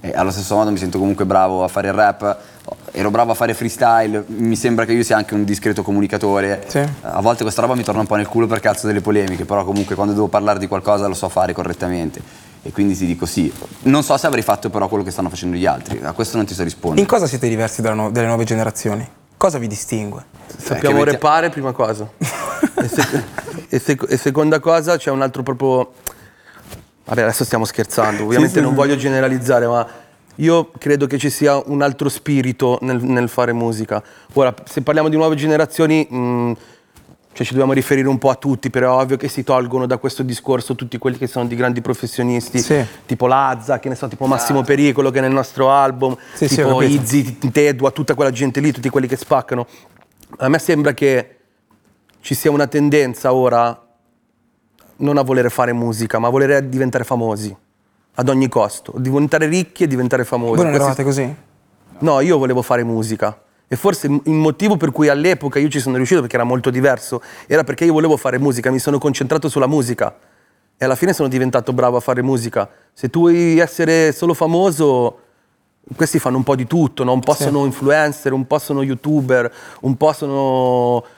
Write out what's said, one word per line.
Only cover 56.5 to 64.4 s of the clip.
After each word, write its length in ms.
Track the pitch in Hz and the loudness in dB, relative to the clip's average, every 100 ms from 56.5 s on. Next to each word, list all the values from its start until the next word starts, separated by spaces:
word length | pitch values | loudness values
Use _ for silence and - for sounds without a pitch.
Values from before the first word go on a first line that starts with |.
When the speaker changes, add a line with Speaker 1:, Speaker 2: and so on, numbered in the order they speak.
| 139 135 | 2 0
Speaker 3:
diventare 340 | 131 127 120 | -2 0 -2
famosi, 520 | 117 123 113 104 107 98 _ _ _ _ _ | -2 -2 -2 -4 -8 -12 _ _ _ _ _
ad 140 | - 127 | -2 2
ogni 180 | 135 131 | 2 2
costo. 460 | 120 104 - - - | 2 0 -4 -12 -6
Diventare 500 | 127 139 147 156 156 | -2 0 2 2 2
ricchi 360 | 180 175 - | 0 -2 -2
e 40 | 170 | 0
diventare 360 | 127 123 127 | 0 0 0
famosi. 320 | 120 123 117 113 | 0 -2 0 2
Speaker 2:
Voi 40 | |
non 80 | 170 | 2
Speaker 3:
Questi 260 | 143 139 131 | 2 0 0
Speaker 2:
eravate 20 | |
così? 320 | 139 139 131 147 _ _ _ _ _ - | -2 0 -4 -6 _ _ _ _ _ -2
Speaker 3:
No, 200 | 160 139 | 2 2
io 180 | 160 156 | 4 2
volevo 240 | 131 127 | 2 0
fare 220 | 120 123 | 2 0
musica. 520 | 117 113 107 110 107 107 _ _ _ | 0 -2 -2 -2 -4 -4 _ _ _
E 80 | 123 | 0
forse 300 | 202 190 143 | 0 0 0
il 240 | 143 156 | 0 2
motivo 420 | 156 | 2